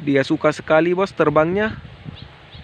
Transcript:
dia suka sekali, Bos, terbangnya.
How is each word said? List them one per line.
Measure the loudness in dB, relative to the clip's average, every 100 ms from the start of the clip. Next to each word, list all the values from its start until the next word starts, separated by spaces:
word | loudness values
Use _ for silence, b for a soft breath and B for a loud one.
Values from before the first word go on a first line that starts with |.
dia | 0 0 2
suka | 2 0
sekali, | 0 2 2 4 0
Bos, | -2
terbangnya. | 0 2 2 2 0 -4 -6 -16 -18 -18 -18 -18 -20 -20 -20